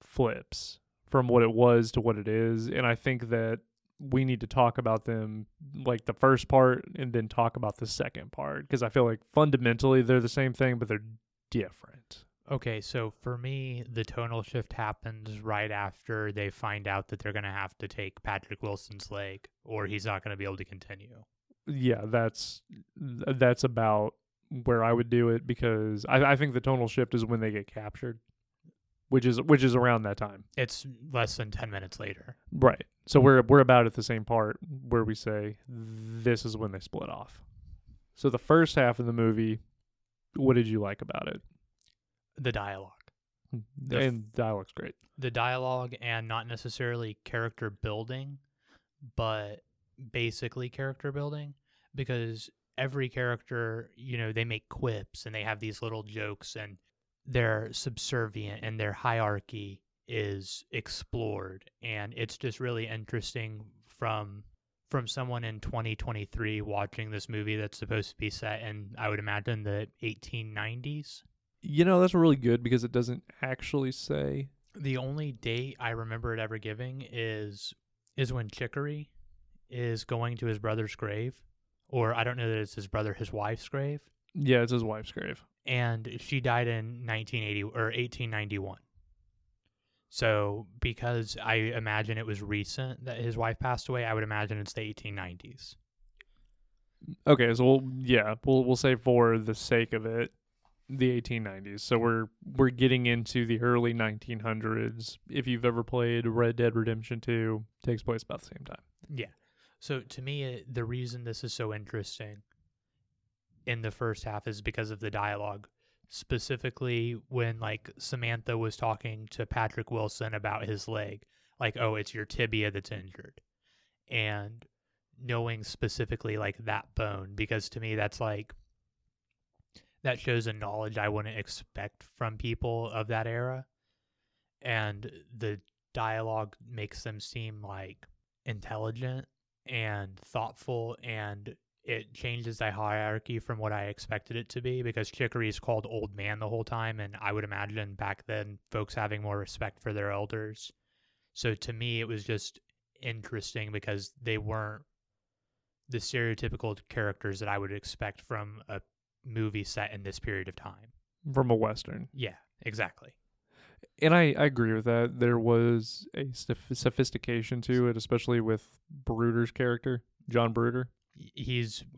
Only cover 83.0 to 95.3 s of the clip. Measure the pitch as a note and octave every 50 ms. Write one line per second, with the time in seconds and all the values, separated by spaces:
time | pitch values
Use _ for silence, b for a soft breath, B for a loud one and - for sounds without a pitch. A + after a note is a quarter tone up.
83 | G#2+ G#2+ G2 - A2+ F#2 - G#2+ G2+ G#2+ A#2 - - - - C#3 C#3 C#3+ D3 C#3+
84 | - _ _ _ _ _ - F3 D3 B2+ B2+ A#2+ A#2+ A#2 B2 A#2+ A2+ G#2+ G#2+ G#2+
85 | A2 - - - - - - - - _ _ _ - B2+ B2+ B2 A#2+ A#2 A2+ A2+
86 | A2 A#2 A2 A#2 - - C#3 C3 B2 B2+ A#2 A#2+ B2 A#2 A#2 A2+ A2 A2+ A#2+ A#2+
87 | B2 A2+ A2 A2 A2 - - A#2 G#2+ G#2 G#2 G#2 G2+ G#2 - A#2 A2 A2+ A2+ B2
88 | B2 A#2 - - B2 A2+ A2 G#2+ G#2+ G2+ G#2 G2 F#2+ F#2+ G2 - _ _ _ _
89 | _ _ _ _ _ _ _ _ _ _ _ _ _ _ _ _ _ _ _ _
90 | _ _ - - B2 A2+ G#2+ G#2 G2+ G2+ G2+ A2 A2 F2+ G2+ A#2+ - B2 A2 -
91 | A#2+ A#2+ A#2+ A#2 A2+ G#2+ - A2+ - A2+ A2+ A2+ A2 A2+ A#2 A#2 A2 G#2+ G#2+ G#2+
92 | G#2+ G#2 A2 A2 A2+ G#2+ G#2 G2+ G#2 G2+ G#2+ G#2 G2+ - - - C3 B2+ C3 -
93 | B2 C3 A#2 A2+ A#2 A#2+ A2 A2+ A#2 A2+ A2+ - - B2+ B2 A#2+ - - B2+ B2
94 | A#2+ A2+ A2 A2 G#2+ G#2+ G#2+ G#2 G#2+ G#2 A2 G#2 G2+ - - A#2 A2 G#2+ G#2+ -
95 | - G#2+ G2+ G2 F#2 F2+